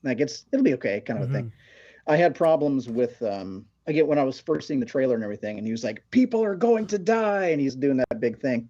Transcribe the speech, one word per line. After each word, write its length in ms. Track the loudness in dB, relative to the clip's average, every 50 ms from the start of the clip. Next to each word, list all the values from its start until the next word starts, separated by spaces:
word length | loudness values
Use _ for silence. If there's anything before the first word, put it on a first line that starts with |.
| -2
Like, 160 | -4 0 0
it's, 260 | -2 -2 -2 -12 _ _
it'll 120 | 0 2 2
be 100 | 2 2
okay, 260 | 2 -2 -4 -4 -4
kind 200 | -4 -6 -6 -4
of 80 | -4 -4
a 40 | -4
thing. 180 | -4 -6 -8 -14 _ _ -20 -20 -20 -20 -20 -20 -14 _
I 80 | 0 4
had 180 | 4 4 4 2
problems 520 | 2 2 4 4 4 2 0 0 0 -2
with, 340 | -2 -2 -2 -2 -2 -2 _ -4
um, 420 | -4 -4 -4 -8 -10 -12 -12 -14 _ _ _ _
again, 200 | -2 0 2 2
when 120 | 2 4 2
I 40 | 2
was 160 | 0 -2 -6
first 280 | -4 -4 -4 -4 -2
seeing 120 | -4 -2 -2
the 60 | -2
trailer 300 | -2 0 0 2 2 0
and 80 | 0 -2
everything, 340 | -6 -8 -8 -8 -8 -8
and 80 | -6 -6
he 60 | -6
was 120 | -6 -4 -4
like, 200 | -6 -8 -8 _ _
People 320 | 2 2 4 4 2 0 0
are 120 | 0 0
going 300 | 0 2 2 2 2 2
to 120 | -2 -4 -2
die, 480 | 0 2 2 2 2 0 0 0 2
and 120 | 0 2 2
he's 160 | 0 -2 -2
doing 220 | 0 0 2 2
that 220 | 2 0 _ -2 -2
big 200 | -2 -2 -2 -2
thing. 300 | -2 -2 -2 -2 -4